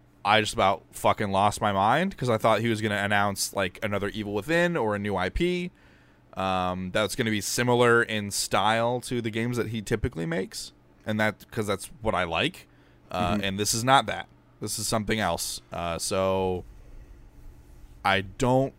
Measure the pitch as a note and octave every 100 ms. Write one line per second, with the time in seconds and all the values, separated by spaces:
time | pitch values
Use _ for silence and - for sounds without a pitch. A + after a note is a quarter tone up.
0 | _ _ G2 A2 G#2+ A#2 G2 G2+ - -
1 | A2+ G2 G#2+ F#2+ G#2 - G#2+ G2 G#2 C#3
2 | G3 - B2 A2 A#2 G#2+ A#2 G#2+ A2 G#2
3 | G2+ G#2 G2+ G2 - G2 F#2 - G#2+ G2+
4 | G2 G#2+ G2+ G#2 B2+ E3+ F3 E3+ A2 G#2
5 | G#2 F#2 F#2 - F3+ F3+ F3 - - -
6 | _ _ _ - F#2+ F#2 F#2 F2+ F#2 G2+
7 | G#2 - A2+ G#2+ - - A#2+ A#2+ A#2+ A#2
8 | A2+ A2 G2+ - - G#2+ G2+ A2+ A#2 B2
9 | - B2 A2+ A2 A#2+ A#2+ G#2 A2+ G2 A2
10 | B2 D#3+ E3 E3 G3+ - - - _ _
11 | - G#2+ A2 - - - G#2 G2 - -
12 | G#2+ F2+ F2 E2 C3+ - - - _ -
13 | - F2+ F2+ G#2 G2 F#2+ G#2 A2+ B2 C3+
14 | G#2+ F2+ - - _ - G#2+ A2+ G#2+ A2+
15 | G#2 A2 F#2+ E2 - - - F2 E2+ E2
16 | - F#2+ F#2+ F#2+ F#2+ F#2 - - - -
17 | - - - - - - - - - -
18 | G2 G2 G2 - B2 C3 C3+